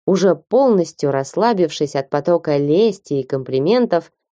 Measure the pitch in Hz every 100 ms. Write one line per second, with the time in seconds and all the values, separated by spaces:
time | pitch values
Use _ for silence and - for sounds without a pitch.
0 | - 185 185 156 _ 233 269 202 160 -
1 | 143 135 135 - 226 202 160 - 147 139
2 | 139 147 147 170 165 143 143 165 226 190
3 | - 143 131 135 131 131 151 247 226 170
4 | - _ _ _